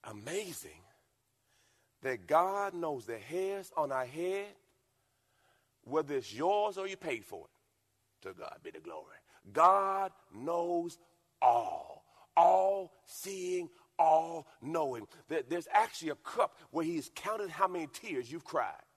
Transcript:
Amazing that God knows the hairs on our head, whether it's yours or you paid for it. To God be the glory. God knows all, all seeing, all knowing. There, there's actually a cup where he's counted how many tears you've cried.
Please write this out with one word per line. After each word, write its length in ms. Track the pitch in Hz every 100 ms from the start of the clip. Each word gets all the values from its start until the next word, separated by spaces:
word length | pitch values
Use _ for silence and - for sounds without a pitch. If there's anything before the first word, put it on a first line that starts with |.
Amazing 800 | 104 104 113 185 196 - 85 80 - _ _ _ _ _ _ _ _ _ _ _
that 240 | 131 123 87
God 480 | 156 185 196 202
knows 320 | 175 165 135 117
the 120 | 113
hairs 540 | 101 175 190 196 185 -
on 160 | 147
our 140 | 131 127
head, 500 | 151 180 196 202 202 _ _ _ _ _ _ _ _ _ _ _ _
whether 340 | - 147 147 139
it's 160 | -
yours 460 | 107 170 208 208 190
or 80 | 196
you 100 | 190
paid 280 | 160 117
for 220 | 98 95 76
it. 760 | _ _ _ _ _ _ _
To 120 | 95
God 260 | 90 87 -
be 80 | -
the 100 | 80
glory. 380 | 82 80 - - _ - 98
God 600 | 95 170 196 196 190 190 - _
knows 680 | 101 143 170 175 170 170 - _ _ _ _
all, 640 | 127 120 113 - - - _ _ - -
all 560 | 175 190 190 196 180 _ -
seeing, 640 | - 196 190 180 180 170 - _ -
all 500 | 160 160 165 165 - -
knowing. 460 | 127 165 147 120 104 - _
There, 140 | 156
there's 260 | 127 170 -
actually 420 | 208 226 - 165
a 60 | 139
cup 420 | - - - - -
where 140 | 160
he's 240 | 160 165 -
counted 360 | - 202 220 196
how 180 | 151 190
many 180 | 180 151
tears 460 | - 220 143 120
you've 120 | 165
cried. 400 | - 160 107 73 _